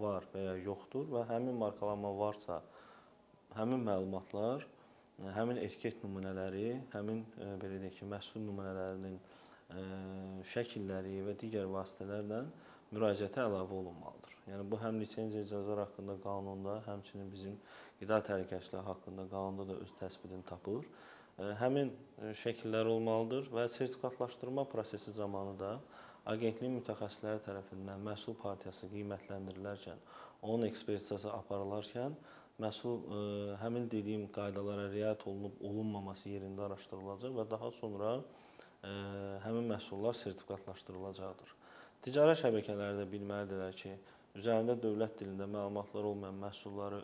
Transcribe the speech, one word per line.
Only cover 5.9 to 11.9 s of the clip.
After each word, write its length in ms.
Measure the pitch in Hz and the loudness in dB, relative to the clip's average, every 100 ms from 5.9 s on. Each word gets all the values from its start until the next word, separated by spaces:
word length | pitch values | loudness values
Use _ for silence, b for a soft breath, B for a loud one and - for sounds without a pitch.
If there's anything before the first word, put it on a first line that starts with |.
| 107 | -4
nümunələri, 640 | 104 95 95 95 95 95 110 127 131 | -6 -2 -2 0 0 0 0 -2 -4
həmin, 320 | 107 104 113 110 - | -4 0 -2 -4 -8
e, 140 | 101 98 | -6 -4
belə 160 | 98 95 95 | -4 -4 -4
deyək 160 | 92 | -6
ki, 100 | 101 | -6
məhsul 320 | 101 95 110 | -6 -6 -4
nümunələrinin, 720 | 107 98 95 95 92 95 95 92 | -4 -2 -2 -2 -2 -2 -4 -6
e, 760 | - - - - - 90 95 95 95 95 95 95 92 | -10 -20 -20 -20 -12 -6 -4 -4 -6 -6 -6 -6 -4
şəkilləri 720 | - 120 110 98 95 95 98 | -2 -2 -2 -2 -2 -2 -2
və 160 | 98 101 | -2 -2
digər 320 | 113 110 95 | -2 0 0
vasitələrlə 720 | 95 95 | 0 -2